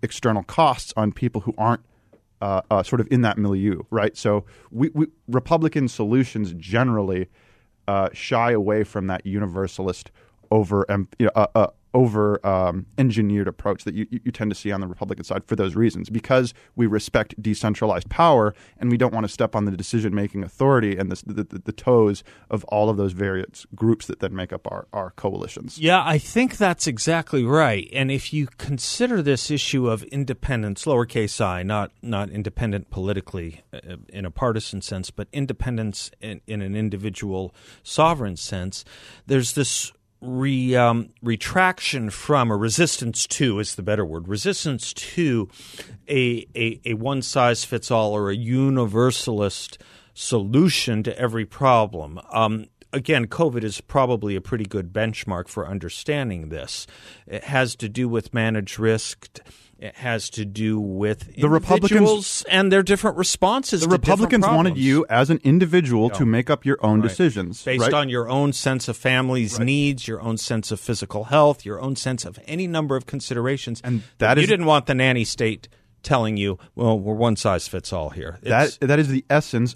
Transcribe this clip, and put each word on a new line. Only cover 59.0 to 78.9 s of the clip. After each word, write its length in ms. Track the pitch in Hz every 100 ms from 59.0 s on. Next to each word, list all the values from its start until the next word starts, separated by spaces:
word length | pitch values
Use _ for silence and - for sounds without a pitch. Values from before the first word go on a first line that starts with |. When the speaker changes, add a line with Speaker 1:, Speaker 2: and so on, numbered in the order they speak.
| - - - - - - _ -
Speaker 2:
it 140 | 107 -
has 340 | 127 113 -
to 140 | 113
do 340 | 101 104 110 107
with 560 | 101 95 104 107 - -
Speaker 1:
The 120 | 147
Republicans 420 | 160 - 190 196
Speaker 2:
individuals 540 | 214 214 214 190 - -
and 220 | 190 196
their 140 | 196
different 320 | 190 202 214 165
responses 640 | 185 - 185 262 - 175
Speaker 1:
The 60 | 165
Speaker 2:
to 100 | 175
different 100 | 135 196
Speaker 1:
Republicans 260 | 233 240 196
wanted 220 | 160 180
Speaker 2:
problems. 160 | 139 135
Speaker 1:
you 200 | 147 143
as 180 | 117 139
an 120 | 165
individual 640 | 135 175 170 180 135 113 117
to 100 | 101
Speaker 2:
Yeah. 100 | 120
Speaker 1:
make 180 | 113 120
up 140 | 147
your 140 | 135 139 107
own 140 | 107
Speaker 2:
Right. 80 | 110
Speaker 1:
decisions, 560 | 92 170 104 87 -
Speaker 2:
Based 180 | 131 127
Speaker 1:
right? 100 | 117
Speaker 2:
on 160 | 147 135
your 220 | 123 117
own 220 | 135 143
sense 340 | - 135 127 -
of 100 | -
family's 640 | 131 127 131 127 107 110
Speaker 1:
Right. 60 | 123
Speaker 2:
needs, 400 | 143 143 131 -
your 160 | 110
own 140 | 113 113
sense 340 | - 113 -
of 80 | 104
physical 460 | - 110 101 104
health, 420 | 113 151 147 139 101
your 140 | 104
own 160 | 135 131
sense 280 | 131 123
of 140 | 85 104 -
any 220 | 165 180
number 260 | 160 147
of 120 | 131 -
considerations. 720 | 139 - 120 127 139 123 117
Speaker 1:
And 200 | 123 117 - -
Speaker 2:
But 80 | 110
Speaker 1:
that 100 | 139
Speaker 2:
you 80 |
Speaker 1:
is 40 | 196
Speaker 2:
didn't 180 | 196 160
want 200 | 147 123
the 80 |
nanny 300 | 131 131 123
state 420 | 107 - 113 - - _ _ _
telling 320 | - 131 110 104
you, 220 | 101 90 - -
"Well, 200 | 117 107
we're 160 | 101 107
one 180 | 117
size 320 | 107 107 90 -
fits 260 | 90 -
all 180 | 87 73
here." 280 | 80 73 90
Speaker 1:
That, 220 | 117 117 151
Speaker 2:
It's 100 | -
Speaker 1:
that 160 | 131